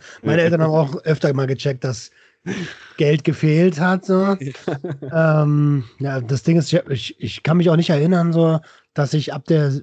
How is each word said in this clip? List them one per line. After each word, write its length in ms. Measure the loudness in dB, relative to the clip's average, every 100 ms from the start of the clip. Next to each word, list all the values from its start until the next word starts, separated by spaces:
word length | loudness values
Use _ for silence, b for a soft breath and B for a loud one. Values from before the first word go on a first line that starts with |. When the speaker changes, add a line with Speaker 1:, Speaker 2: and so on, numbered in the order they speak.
| B B
Speaker 1:
Meine 160 | -2 2
Speaker 2:
Ja. 40 | 2
Speaker 1:
Eltern 160 | 2
haben 80 | 2
auch 240 | 2 0 -2
öfter 300 | -4 0 0
mal 140 | 0 -2
gecheckt, 360 | -2 -4 -4
dass 280 | -6 -8 -12 b b b -10 -8 -10 -12 -12 -2
Geld 260 | 0 0
gefehlt 560 | 0 0 2 4 2 2
hat, 260 | 0 0 0
so. 320 | 0 2 -2
Speaker 2:
Ja. 1040 | -6 -10 -8 -8 -8 -10 -6 0 2 2
Speaker 1:
Ähm, 420 | 2 2 2 0 -4 B
ja, 200 | -6 -6
das 240 | -4 -4
Ding 140 | 2 2
ist, 160 | 2
ich, 100 | -2 -2
ich, 300 | -8 -8 -12
ich 220 | -12 -6
kann 140 | 0 2
mich 120 | 4
auch 80 | 2
nicht 120 | 2
erinnern, 440 | 2 2 2 2
so, 260 | 2 2 0 B B B
dass 200 | -4 -2
ich 200 | -2 -4
ab 120 | -6 0
der, 260 | 0 2 -2